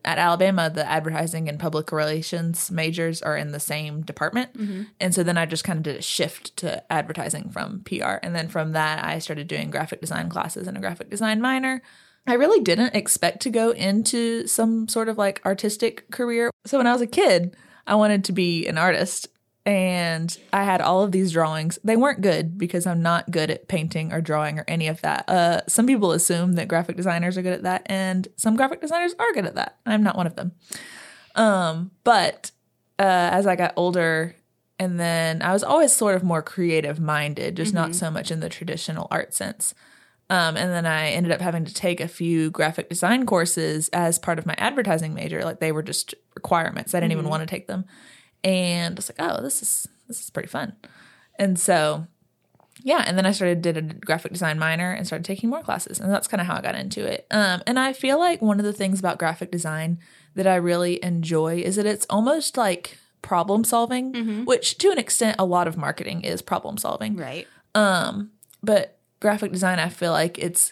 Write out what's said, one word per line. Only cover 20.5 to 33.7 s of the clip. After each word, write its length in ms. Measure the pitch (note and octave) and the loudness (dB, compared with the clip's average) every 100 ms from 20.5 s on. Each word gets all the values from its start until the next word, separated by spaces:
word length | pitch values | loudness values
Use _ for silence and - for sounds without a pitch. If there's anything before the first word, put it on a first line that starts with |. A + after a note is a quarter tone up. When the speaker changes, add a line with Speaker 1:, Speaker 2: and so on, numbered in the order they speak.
Speaker 1:
I 140 | G3 G3 | 0 2
had 160 | F3+ | 2
all 220 | - F#3 | 4 4
of 100 | G3+ | 4
these 180 | F#3+ F#3+ | 2 2
drawings. 480 | E3 D#3+ D#3 D#3+ - G#3 | 2 2 0 -4 -2 2
They 100 | A3+ | 4
weren't 240 | C#4 C4 | 4 2
good 380 | G3 D#3 E3 F#3 | 2 2 0 -4
because 280 | F3 F3+ F3+ | -2 -2 0
I'm 160 | E3+ | 0
not 300 | E3+ E3+ - | 2 2 0
good 180 | E3+ D#3 | -2 0
at 200 | - - | -2 -2
painting 420 | F3 D#3+ E3 D#3+ | -2 -2 -4 -4
or 80 | D#3+ | -4
drawing 400 | D#3+ D3+ D3+ D3+ | -2 0 0 -4
or 60 | - | -4
any 220 | E3 D#3 | -2 -2
of 100 | D#3+ | -2
that. 220 | D#3 C#3+ - | -2 -2 2
Uh, 320 | F#3 E3+ E3+ - | 4 4 2 0
some 200 | - B3 | 2 4
people 240 | B3+ G3 | 4 4
assume 420 | E3 - E3+ F3+ | 2 2 2 2
that 140 | F3 - | 0 0
graphic 300 | E3+ E3+ F3+ | 0 -2 -2
designers 400 | F#3 E3+ F3 F#3 | -2 0 0 -2
are 40 | |
good 120 | F3+ | -2
at 100 | F3+ | -2
that, 200 | F#3 F#3 - | -2 -4 -2
and 420 | F#3+ F#3+ F#3 F#3 - | -2 0 -2 -4 -2
some 220 | A3+ A3+ | 0 2
graphic 240 | C4+ - | 2 0
designers 340 | D4+ E4+ F4 F4 | -2 0 0 0
are 140 | A4+ | 0
good 140 | D#4 F#3 | 0 -2
at 100 | - | -2
that. 220 | - _ - | -6 _ 0
I'm 180 | G#3+ | 2
not 140 | G#3 - | 4 2
one 100 | E3+ | -2
of 80 | - | -2
them. 160 | F3+ - - - - - - - - - | -8 -8 -14 -14 -14 -18 -20 -20 -6 2
Um, 560 | A3 F#3+ E3+ D#3+ F3+ _ | 4 4 2 -2 -6 _
but, 480 | - A3 B2+ - - _ _ _ _ - | 4 6 4 -2 -12 _ _ _ _ 2
uh, 40 | G3 F3+ F3 | 4 4 4
as 160 | F3+ G3+ | 4 2
I 80 | F3+ | 2
got 160 | F3+ | 0